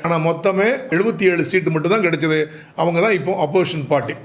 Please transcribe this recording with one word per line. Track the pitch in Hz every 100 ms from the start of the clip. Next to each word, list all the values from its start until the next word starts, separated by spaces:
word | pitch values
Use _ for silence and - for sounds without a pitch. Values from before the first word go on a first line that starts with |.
ஆனா | 165 170 165
மொத்தமே | 156 196 190 220 269 262
எழுபத்தி | 165 226 170
ஏழு | 185 170
சீட்டு | 147 185 170
மட்டும் | 160 170
தான் | 220
கிடைச்சது. | 175 156 160 156 151 - - -
அவங்க | 170 170
தான் | 220
இப்போ | 185 180 190 147
அப்போசிஷன் | 185 170 156 131
பார்ட்டி. | 143 113 -